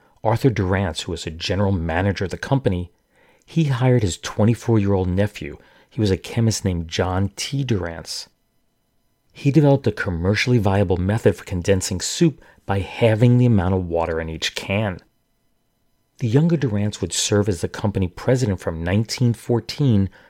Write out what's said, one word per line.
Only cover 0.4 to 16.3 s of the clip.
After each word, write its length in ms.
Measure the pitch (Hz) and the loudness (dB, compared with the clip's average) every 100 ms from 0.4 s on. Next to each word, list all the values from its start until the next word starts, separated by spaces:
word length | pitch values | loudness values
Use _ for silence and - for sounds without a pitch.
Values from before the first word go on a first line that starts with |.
| 139 | 2
Durrance, 520 | 107 92 98 92 76 | 2 0 0 -2 -4
who 100 | - | -8
was 160 | 82 - | -8 -8
a 40 | |
general 400 | 80 - 95 98 | -8 -4 0 0
manager 540 | 92 80 82 101 90 92 | 0 0 0 0 -2 -4
of 60 | |
the 60 | 87 | -6
company, 540 | - 135 113 90 87 _ _ _ _ _ - | -2 0 0 -2 -6 _ _ _ _ _ -4
he 200 | 160 151 | 0 0
hired 360 | 120 131 123 | 2 2 4
his 160 | 98 - | 2 -4
twenty-four-year-old 920 | - - 107 113 - 110 98 95 90 | -6 0 2 2 2 2 2 2 0
nephew. 480 | 92 104 - 71 - _ _ _ | 0 -2 -4 -14 -14 _ _ _
He 120 | - | -2
was 100 | 104 | 0
a 60 | 92 | 0
chemist 460 | - 117 113 104 98 | -2 0 0 0 -2
named 220 | 85 82 | -2 -4
John 460 | - 90 92 98 - | -2 0 0 -2 -4
T. 280 | - 139 | -6 -4
Durrance. 680 | 127 101 85 82 - - - _ _ _ _ _ _ _ _ _ _ | -2 -2 -4 -8 -12 -14 -14 _ _ _ _ _ _ _ _ _ _
He 200 | - 139 | -4 2
developed 360 | 151 143 135 113 | 4 6 4 2
a 60 | |
commercially 640 | - 101 85 92 104 123 123 | -2 -4 -2 0 0 2 2
viable 400 | 98 98 95 90 | 4 2 2 0
method 380 | 92 110 107 - | 0 2 2 0
for 100 | - | -4
condensing 560 | 90 85 95 - 90 | -4 0 0 0 -6
soup 400 | - - 170 - - _ - | -6 0 0 0 -10 _ -6
by 140 | 98 | -4
halving 580 | - - 117 110 123 123 | -4 0 2 6 6 6
the 80 | 123 | 4
amount 300 | 104 90 95 | 4 2 0
of 100 | 87 | 0
water 340 | 85 82 82 | -2 -2 -4
in 80 | 80 | -6
each 280 | 80 - - | -6 -6 -6
can. 440 | - 98 107 85 - _ _ _ _ _ _ _ _ _ _ - | -4 -2 -2 -6 -14 _ _ _ _ _ _ _ _ _ _ -6
The 100 | |
younger 300 | 117 | 0